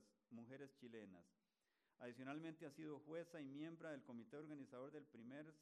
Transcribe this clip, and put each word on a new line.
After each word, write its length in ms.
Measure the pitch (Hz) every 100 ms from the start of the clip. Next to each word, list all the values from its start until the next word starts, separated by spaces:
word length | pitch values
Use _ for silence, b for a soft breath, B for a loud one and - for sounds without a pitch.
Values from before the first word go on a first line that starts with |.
| - - _
Mujeres 440 | 117 117 135 139 -
Chilenas. 500 | 120 113 98 87 85 - b b b b b -
Adicionalmente, 680 | 123 120 131 151 165 156 156
ha 60 |
sido 280 | 156 151 139
jueza 420 | 151 165 165 160
y 40 | 135
miembro 440 | 143 165 165 165
del 140 | 139
comité 340 | 120 117 110 143
organizador 540 | 156 147 135 123 143
del 140 | 151 135
primer, 460 | 117 117 143 156 151